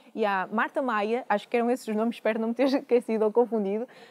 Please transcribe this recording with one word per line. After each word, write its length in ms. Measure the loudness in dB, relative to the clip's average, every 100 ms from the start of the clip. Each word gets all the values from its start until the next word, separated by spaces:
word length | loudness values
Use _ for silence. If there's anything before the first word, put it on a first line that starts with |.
| -12
e 100 | -2
à 240 | 0 0 -2
Marta 280 | -2 -2 -2
Maia, 440 | -2 0 -2 -2 0
acho 200 | -2 0
que 80 | 0
eram 120 | 0
esses 200 | -2 -2
os 80 | -2
nomes, 180 | -2
espero 240 | -2 -2 0
não 100 | -2
me 60 |
ter 120 | 2 2
<laughs> 20 |
esquecido 520 | 2 2 0 2 0
ou 80 | 2
confundido. 560 | 4 2 0 -2 -2 -6 -12 -20